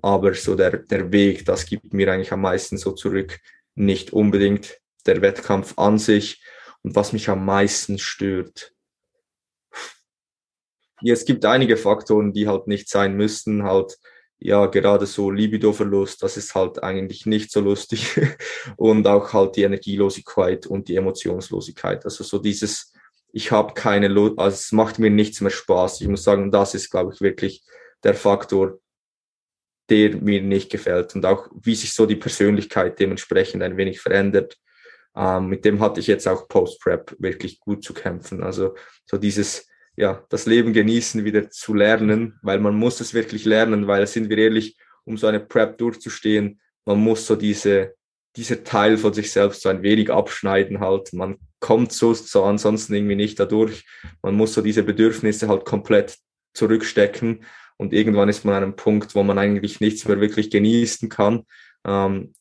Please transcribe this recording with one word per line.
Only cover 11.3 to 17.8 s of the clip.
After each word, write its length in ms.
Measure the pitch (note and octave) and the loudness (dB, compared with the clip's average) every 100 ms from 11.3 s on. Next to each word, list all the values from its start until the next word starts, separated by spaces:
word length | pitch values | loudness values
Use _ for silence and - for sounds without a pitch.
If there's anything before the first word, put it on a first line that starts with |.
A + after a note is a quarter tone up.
| A#2+ | 0
einige 320 | G#2+ B2+ A#2+ A2 | 2 4 4 2
Faktoren, 560 | G2+ G#2+ - G#2+ G#2 | 2 0 2 0 2
die 160 | G2+ G#2 | 0 -2
halt 180 | G2 G#2 | -2 -2
nicht 220 | G2+ - | -6 -2
sein 280 | G2+ G2 G2 | -2 0 0
müssen, 480 | G#2+ G#2+ A2 G#2 | -2 -4 -4 -4
halt, 340 | G2+ F#2+ F#2+ - _ _ _ _ | 0 0 0 -8 _ _ _ _
ja, 280 | - G2+ F#2+ | 0 2 2
gerade 400 | G2 G2 G2+ G2 | 2 4 2 0
so 240 | - G2 | -2 -2
Libido-Verlust, 920 | G2 G#2+ G#2+ G#2+ G#2 G2+ G2 F#2+ - | 0 -2 2 0 0 0 0 -2 -4
das 140 | F#2+ - | -8 -8
ist 180 | - | -6
halt 280 | F#2+ F2+ - | -2 -2 -4
eigentlich 440 | F#2+ F#2+ F#2+ - A2 | -6 -6 -8 -8 -2
nicht 240 | G#2+ G#2+ | -2 0
so 100 | G#2 | 0
lustig. 600 | G2+ G2+ | 0 0